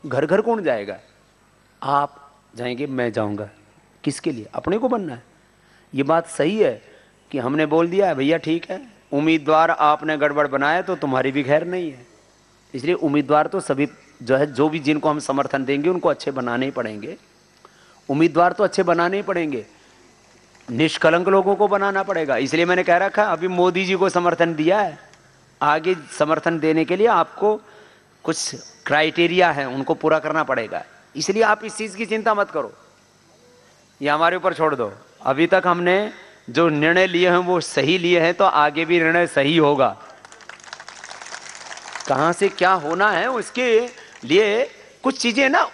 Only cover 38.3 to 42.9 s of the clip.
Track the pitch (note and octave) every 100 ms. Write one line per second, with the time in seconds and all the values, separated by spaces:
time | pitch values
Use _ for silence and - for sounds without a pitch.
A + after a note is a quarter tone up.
38.3 | F3+ G3 - D3 D3 E3 F3 D#3+ E3+ E3+
39.3 | - C#3 E3 D3 C#3+ B2 F#2+ - - -
40.3 | - - - - - - - - - -
41.3 | - - - - - - - - C3+ D#3+
42.3 | F3 G3 - F#3 F#3 D3